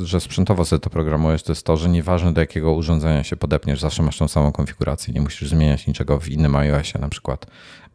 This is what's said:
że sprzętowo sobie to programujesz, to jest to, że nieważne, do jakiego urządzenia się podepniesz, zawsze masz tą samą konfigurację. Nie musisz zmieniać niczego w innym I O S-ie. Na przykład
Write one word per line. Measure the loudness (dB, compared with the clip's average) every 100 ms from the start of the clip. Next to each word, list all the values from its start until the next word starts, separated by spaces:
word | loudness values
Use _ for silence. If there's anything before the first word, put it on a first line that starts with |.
że | -2 -2
sprzętowo | -2 0 2 2 2
sobie | 0
to | 0
programujesz, | -2 0 2 2 2
to | -2
jest | -4 0
to, | 2
że | 2
nieważne, | 2 2 2 2
do | 2
jakiego | 0 0 0
urządzenia | 0 2 2 2 0
się | -2 -4
podepniesz, | -2 0 0 -2
zawsze | -2 0
masz | -2 0
tą | 0
samą | 2 2
konfigurację. | 0 -4 -4 -4 -4 -4
Nie | -2
musisz | -2 -4 0
zmieniać | 2 4 2 -2
niczego | -4 -2 -2
w | -2
innym | 0 2
I | 2 2
O | 0
S-ie. | -2 -6
Na | -6
przykład | -6 -8 -8 -12 -20 -20 -20 -8